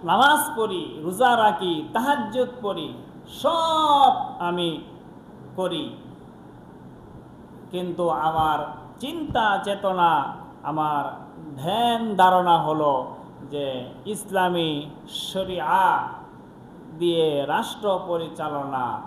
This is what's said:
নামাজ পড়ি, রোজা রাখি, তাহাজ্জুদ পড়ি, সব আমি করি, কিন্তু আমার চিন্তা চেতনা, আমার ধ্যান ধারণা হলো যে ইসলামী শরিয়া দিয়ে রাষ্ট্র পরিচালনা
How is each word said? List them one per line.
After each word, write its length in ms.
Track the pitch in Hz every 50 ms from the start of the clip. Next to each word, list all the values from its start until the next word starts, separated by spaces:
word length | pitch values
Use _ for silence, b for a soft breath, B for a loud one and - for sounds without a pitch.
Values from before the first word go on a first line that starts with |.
| 175
নামাজ 360 | 165 180 214 262 285 302 294 - - -
পড়ি, 280 | 226 220 202 190 175 151 131 - 156
রোজা 280 | 151 175 185 202 254 247 240
রাখি, 380 | 226 214 208 185 - 190 180 165 151 151 -
তাহাজ্জুদ 560 | - 220 247 285 285 262 220 202 208 254 247 247 - -
পড়ি, 260 | 208 202 190 175 156 131 123 123 - - - - - -
সব 840 | - - - 302 339 330 330 320 320 311 311 302 285 277 269 254 - - - - 180 -
আমি 320 | 175 175 175 180 175 165 156 143 - - - - - - - - - - - - - - -
করি, 280 | 180 185 175 170 156 135 - - - - - - - - - - - - - - - - - - - - - - - - - - - - - - - - - - - - -
কিন্তু 340 | - 180 180 180 170 175 175 170
আমার 480 | 156 147 156 160 160 160 156 156 151 147 147 147 - - - - - -
চিন্তা 480 | 226 285 330 330 302 - - 247 220 214 196 196 190
চেতনা, 480 | 202 202 196 202 190 190 180 175 170 160 147 135 - - - - - - -
আমার 420 | - - 156 156 156 151 151 143 139 135 - - - - - - 160 151 139
ধ্যান 440 | 131 135 170 202 226 240 240 233 226 226 220 202
ধারণা 400 | 185 185 185 185 180 175 175 170 160
হলো 340 | 151 151 156 156 151 147 139 127 127 - - - - - - - - 139
যে 160 | 143 143 143 135 131 127 123 - - - -
ইসলামী 640 | 196 208 170 - - 185 185 156 180 175 170 165 160 151 143 151 147 - - - -
শরিয়া 1000 | - - - - - 190 190 185 180 170 151 156 185 190 185 175 - - - - - - - - - - - - - - - - - - - - 160 156
দিয়ে 480 | 170 175 170 165 160 156 147 143 139
রাষ্ট্র 420 | 139 160 202 226 - - - 214 202 190 180 -
পরিচালনা 800 | 170 175 170 165 151 - - 156 151 147 143 139 135 135 127 123 117 110 107 -